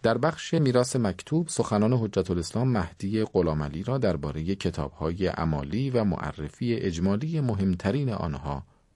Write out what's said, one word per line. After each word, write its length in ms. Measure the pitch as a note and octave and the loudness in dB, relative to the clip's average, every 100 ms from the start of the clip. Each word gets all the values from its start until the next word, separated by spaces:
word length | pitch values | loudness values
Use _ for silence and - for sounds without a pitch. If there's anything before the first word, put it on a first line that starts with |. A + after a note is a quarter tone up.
در 160 | A#2 A#2 | 2 4
بخش 360 | D3+ D#3+ - | 0 0 -2
میراث 420 | E3 C#3 B2 B2 C3 | 2 4 4 4 2
مکتوب 520 | G#2+ F2+ - D#3 E3 | 0 -2 -2 -2 0
سخنان 440 | - A2+ G#2+ G#2+ | -2 2 4 4
حجت 380 | A2 A2 G2 F2+ | 4 2 0 2
الاسلام 380 | F2 D#2 A2 C3 | -2 -2 0 2
مهدی 560 | A2+ E2+ - G2 A2 | 2 -2 -4 -2 -2
غلامعلی 580 | G#2+ F#2+ E2 D2+ D2 D2+ | 2 2 2 2 -2 -4
را 160 | G#2+ C3+ | -4 0
درباره 560 | A2 D#2+ D2 D2 D#2+ | 0 0 -4 -4 -4
کتاب‌های 720 | G2 F2+ E2+ C#2+ - D#2 F2 F#2 | -2 -2 -2 -6 -4 -4 0 -2
عمالی 640 | - D#2+ D2+ C#2+ G2+ C3+ | 0 0 0 -2 -4 0
و 140 | B2 | 2
معرفی 720 | G#2 E2 - - D2 - A#2+ | 2 0 -4 -8 -10 -4 -4
اجمالی 680 | A#2 F#2+ E2 F#2 G2+ D#3 D#3+ | -2 -2 0 0 0 -2 -2
مهمترین 680 | C3 F#2+ G2 F2+ G2 C3 C3+ | -2 0 0 0 0 0 -2
آنها 520 | G#2 E2 D2 C#2+ - - _ _ | -2 -4 -4 -6 -6 -10 _ _